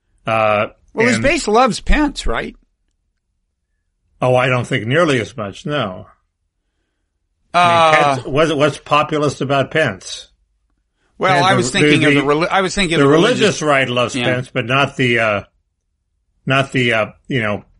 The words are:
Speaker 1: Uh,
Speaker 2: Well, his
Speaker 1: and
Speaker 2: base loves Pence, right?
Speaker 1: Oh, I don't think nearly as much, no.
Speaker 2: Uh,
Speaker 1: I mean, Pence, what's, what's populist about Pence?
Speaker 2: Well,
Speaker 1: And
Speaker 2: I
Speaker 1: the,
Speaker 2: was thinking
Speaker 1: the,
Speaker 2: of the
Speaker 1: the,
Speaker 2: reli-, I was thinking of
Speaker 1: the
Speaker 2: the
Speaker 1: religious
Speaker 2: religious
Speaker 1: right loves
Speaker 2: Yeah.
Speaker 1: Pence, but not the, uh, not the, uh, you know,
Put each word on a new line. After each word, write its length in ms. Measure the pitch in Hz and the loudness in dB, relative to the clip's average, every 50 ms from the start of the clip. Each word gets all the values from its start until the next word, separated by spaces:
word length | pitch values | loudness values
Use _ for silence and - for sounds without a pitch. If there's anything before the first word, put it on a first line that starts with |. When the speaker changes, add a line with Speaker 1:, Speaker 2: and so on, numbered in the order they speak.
| _ _ _ _ - | _ _ _ _ -6
Speaker 1:
Uh, 420 | 113 113 110 110 107 104 104 113 127 - _ _ _ - | -4 0 0 2 2 2 0 0 -4 -8 _ _ _ -4
Speaker 2:
Well, 140 | 220 226 | 0 0
his 80 | 247 233 | 0 0
Speaker 1:
and 80 | 220 240 | 2 0
Speaker 2:
base 240 | 277 349 285 - | 0 0 0 -2
loves 320 | 214 208 233 262 240 175 - | 0 2 2 2 2 0 -4
Pence, 480 | - - 277 294 302 285 - - - | 0 0 2 2 2 -2 -4 -4 -4
right? 280 | - 113 127 - - - _ _ _ _ _ _ _ _ _ _ _ _ _ _ _ _ _ _ _ _ _ _ _ _ _ _ _ _ _ _ _ _ - | -4 -4 -4 -6 -10 -14 _ _ _ _ _ _ _ _ _ _ _ _ _ _ _ _ _ _ _ _ _ _ _ _ _ _ _ _ _ _ _ _ -4
Speaker 1:
Oh, 140 | 131 127 127 | 0 2 2
I 120 | 127 127 | 2 2
don't 200 | 135 127 123 113 | 2 0 -2 -2
think 180 | - 143 110 104 | -4 -4 -6 -4
nearly 340 | 117 135 165 180 151 135 120 | -2 0 0 2 2 0 -2
as 160 | 104 - - | -2 -6 -8
much, 300 | - 104 98 92 - - | -10 -10 -10 -10 -12 -10
no. 420 | 147 147 143 113 95 92 101 104 - _ _ _ _ _ _ _ _ _ _ _ _ _ _ _ _ _ _ _ _ _ _ _ _ _ _ _ _ - | -6 -6 -4 -4 -6 -8 -12 -18 -20 _ _ _ _ _ _ _ _ _ _ _ _ _ _ _ _ _ _ _ _ _ _ _ _ _ _ _ _ 0
Speaker 2:
Uh, 40 | |
Speaker 1:
I 340 | 175 175 175 170 170 165 160 | 2 2 4 4 4 4 4
mean, 240 | 156 151 147 143 135 | 4 4 2 0 0
Pence, 120 | 127 110 | -2 -4
what's, 260 | 113 127 147 165 156 160 | -4 0 0 0 0 2
what's 240 | 135 151 147 135 | 0 0 0 -2
populist 640 | - - - 147 147 151 - 156 147 151 143 - - | -4 -4 -2 0 0 0 0 -2 -2 -2 -2 -2 -4
about 300 | 147 127 139 135 127 - | -4 -2 -2 -2 -2 -2
Pence? 580 | - 160 156 120 95 90 - - - - - _ _ _ _ _ _ _ _ _ _ _ _ _ _ _ _ _ _ | -2 -2 -2 -2 -4 -8 -14 -16 -16 -16 -18 _ _ _ _ _ _ _ _ _ _ _ _ _ _ _ _ _ _
Speaker 2:
Well, 200 | - - 185 185 | -4 -2 0 2
Speaker 1:
And 80 | 175 180 | 2 2
Speaker 2:
I 60 | 190 | 2
Speaker 1:
the, 60 | 196 | 2
Speaker 2:
was 140 | 120 117 131 | 2 0 -2
thinking 300 | - - 147 151 147 - | 0 2 4 4 4 4
Speaker 1:
the, 60 | 156 | 4
Speaker 2:
of 60 | 151 143 | 2 2
the 60 | 143 | 2
Speaker 1:
the, 60 | 135 | 2
Speaker 2:
reli-, 220 | 143 147 156 175 175 | 0 0 0 0 0
I 120 | 170 196 | 0 -2
was 140 | 190 170 - | -2 -2 -2
thinking 200 | 202 190 156 165 | -2 -2 0 2
of 40 | 151 | 2
Speaker 1:
the 60 | 143 | 4
Speaker 2:
the 60 | 139 | 4
Speaker 1:
religious 280 | 147 160 196 233 254 - | 4 4 4 2 2 2
Speaker 2:
religious 220 | 214 190 135 - | 0 0 0 -2
Speaker 1:
right 260 | 156 151 143 135 131 | -2 0 0 0 0
loves 280 | 127 123 123 120 110 - | 0 -2 -2 -2 -2 -4
Speaker 2:
Yeah. 100 | 127 120 | -4 -2
Speaker 1:
Pence, 260 | 123 127 127 127 - - | -2 -2 -4 -6 -6 -6
but 120 | 135 113 | -6 -4
not 320 | 113 131 139 139 131 - | -2 0 0 0 -2 -2
the, 220 | - 131 123 120 117 | -2 -2 0 0 0
uh, 240 | 113 110 104 98 - _ _ _ _ _ _ _ _ _ _ _ _ _ _ _ _ _ _ _ - | 0 0 -2 -4 -6 _ _ _ _ _ _ _ _ _ _ _ _ _ _ _ _ _ _ _ -4
not 280 | 135 135 139 131 - - | -2 0 0 -2 -2 -2
the, 200 | 131 123 123 113 | -2 -2 0 0
uh, 120 | 110 104 - - _ _ | -2 -2 -4 -8 _ _
you 140 | - 143 123 | -6 -4 -4
know, 220 | 110 107 104 92 - _ _ | -2 -4 -4 -6 -10 _ _